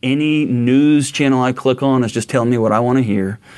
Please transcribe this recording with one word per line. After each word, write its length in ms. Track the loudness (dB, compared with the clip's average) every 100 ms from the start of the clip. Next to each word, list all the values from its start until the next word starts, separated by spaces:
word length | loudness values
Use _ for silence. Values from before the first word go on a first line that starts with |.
Any 420 | -4 -2 0 0
news 640 | 0 0 2 2 4 2 0
channel 320 | -2 0 2
I 100 | 0
click 300 | -2 -2 0
on 220 | 0 0
is 80 | 0
just 160 | -4 -2
telling 220 | -2 0
me 80 | 0
what 120 | 0
I 100 | 0
wanna 200 | 2 0
hear. 380 | 0 -2 -4 -8 -14